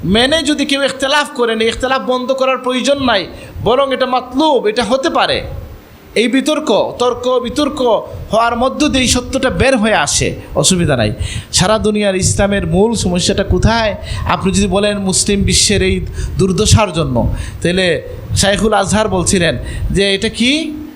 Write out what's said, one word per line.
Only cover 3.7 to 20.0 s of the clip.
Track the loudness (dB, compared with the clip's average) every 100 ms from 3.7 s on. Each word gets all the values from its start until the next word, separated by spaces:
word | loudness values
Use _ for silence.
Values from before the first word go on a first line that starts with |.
| 2 2
এটা | 0 0
মাতলুব, | -2 -2 0 2 2 0
এটা | -2
হতে | 0 0 0
পারে। | 0 0 -2 -4 -12 -14 -18 -20 -20 -6
এই | -2 2
বিতর্ক, | 2 0 -2 2 0 0 0
তর্ক | 0 0 0 -2
বিতর্ক | -2 -2 -2 0 0 0 -2 -12 -2
হওয়ার | 0 2 2
মধ্য | -2 0 0
দিয়ে | 2
এই | 0
সত্যটা | 0 -2 -2 -2
বের | 2 2 4
হয়ে | 4
আসে, | 2 2 0 -2 -4 -6
অসুবিধা | 0 2 2 2 2
নাই। | 0 -2 -6 -6 -4
সারা | 0 2 2
দুনিয়ার | 2 0 0 0
ইসলামের | 0 2 2 2 0
মূল | 2 2
সমস্যাটা | 2 0 0 0 0
কোথায়? | 0 2 2 2 0 -4 -8 -6 -2
আপনি | 0 0
যদি | 2 2
বলেন | 2 0 0
মুসলিম | -2 0 0 0
বিশ্বের | 2 2 2 2
এই | 2 0 -4 -6 -6 0
দুর্দশার | 0 2 4 4 4
জন্য, | 0 -2 0 0 -2 -6 -4
তাহলে | -2 0 0 0 -4 -14 -4 0
শাইখুল | 2 2 2
আজহার | 2 2 0 2
বলছিলেন | 0 0 2 2 -2 -6 -4 -2
যে, | 0